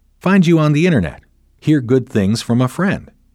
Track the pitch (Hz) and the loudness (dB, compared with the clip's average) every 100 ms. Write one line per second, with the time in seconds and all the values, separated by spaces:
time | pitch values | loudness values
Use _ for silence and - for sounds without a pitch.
0 | _ _ 185 196 165 160 151 147 180 135 | _ _ 0 2 4 2 2 0 0 0
1 | 78 - _ _ _ _ - 151 117 131 | -2 -8 _ _ _ _ -2 -2 0 -2
2 | - 110 95 113 - 120 127 - 190 69 | 0 -2 -2 -2 -2 -2 -2 -2 -4 -4
3 | - _ _ | -10 _ _